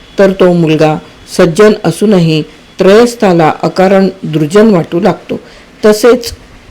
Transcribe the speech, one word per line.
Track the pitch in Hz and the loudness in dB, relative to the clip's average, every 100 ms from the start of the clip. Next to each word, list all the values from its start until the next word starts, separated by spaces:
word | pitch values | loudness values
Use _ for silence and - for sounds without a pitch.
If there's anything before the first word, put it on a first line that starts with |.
| - - | -10 0
तर | 196 | 0
तो | 190 180 | 2 0
मुलगा | 175 156 151 156 156 - - - - | 0 0 0 0 -2 -10 -20 -8 -2
सज्जन | 175 160 214 - | 0 2 2 2
असूनही | 165 - 214 180 160 156 151 - - - | -4 -2 0 0 0 -2 -6 -14 -20 -2
त्रयस्थाला | 185 214 240 - 202 170 156 - | 2 4 2 0 -2 0 0 -2
अकारण | 160 175 190 196 190 - | -6 -2 0 2 0 -4
दुर्जन | 160 151 151 202 226 | -8 -4 -2 2 2
वाटू | 180 156 175 | 0 -2 -2
लागतो. | 196 - - - - - - - | -2 -4 -8 -12 -12 -20 -20 -2
तसेच | 214 214 240 240 - - - - - | -2 2 2 0 -2 -16 -20 -20 -18